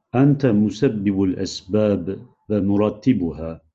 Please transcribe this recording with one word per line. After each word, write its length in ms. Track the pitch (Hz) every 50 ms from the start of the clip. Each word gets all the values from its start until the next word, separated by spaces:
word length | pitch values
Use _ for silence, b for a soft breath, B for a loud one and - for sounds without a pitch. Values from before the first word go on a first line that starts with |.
| _ _ -
أنت 300 | 123 139 147 139 143 143
مسبب 800 | 127 107 104 107 101 - - 143 131 110 104 98 104 98 95 98
الأسباب 1040 | 92 87 98 95 90 - - - 90 98 107 107 104 101 87 80 92 98 - - - _ _ _ -
ومرتبها، 1120 | 107 104 95 98 101 101 107 104 104 - - 131 123 98 87 82 71 73 82 82 82 - _ _